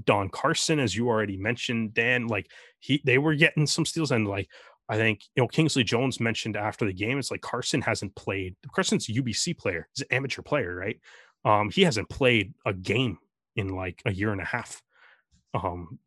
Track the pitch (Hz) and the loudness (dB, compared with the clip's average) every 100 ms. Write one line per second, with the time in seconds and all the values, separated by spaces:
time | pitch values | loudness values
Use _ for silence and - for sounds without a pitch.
0 | - 104 98 - 143 160 - 151 120 95 | 2 2 2 -2 0 0 0 2 0 0
1 | 120 110 104 95 107 120 - 117 110 110 | 0 0 0 -2 -2 -2 -2 -4 -2 0
2 | 117 123 117 104 - - - _ - 147 | 2 2 0 -4 -6 -14 -20 _ -2 0
3 | 135 127 156 147 156 - 143 - 156 165 | 4 4 4 4 4 4 2 2 -2 -2
4 | 147 120 104 98 95 - - _ - 110 | 0 2 0 -2 -6 -12 -20 _ -4 0
5 | 113 104 - - 120 - 156 135 110 113 | 2 0 -2 0 0 2 2 2 2 2
6 | 135 - 117 113 113 104 107 - 117 92 | 0 0 -2 -2 -4 -4 -4 -2 -2 -2
7 | 104 139 - 98 - 123 - 147 117 107 | -4 -4 -6 -8 -6 -6 -2 0 0 -2
8 | 101 - - 98 92 - - - 185 214 | -4 -8 -6 -4 -6 -10 -6 -2 0 0
9 | - 110 123 98 135 - 101 82 - - | 0 -2 -2 -2 -4 -4 -4 -4 -6 -12
10 | - 127 139 - - 147 90 90 101 - | -4 -4 -2 -8 -4 -2 -2 -4 -6 -8
11 | - - - _ 123 104 104 180 180 107 | -12 -20 -20 _ 4 4 4 4 4 4
12 | 90 - 127 117 95 - - 92 92 107 | -4 2 4 4 2 -4 -4 -4 0 0
13 | 127 87 _ _ _ - 95 92 92 - | 0 -4 _ _ _ -6 -4 -4 -6 -4
14 | - 92 107 98 - 123 - - _ _ | -4 -2 -2 -2 -4 -6 -6 -16 _ _
15 | - _ _ _ _ - 92 90 82 - | -20 _ _ _ _ -4 -4 -6 -10 -14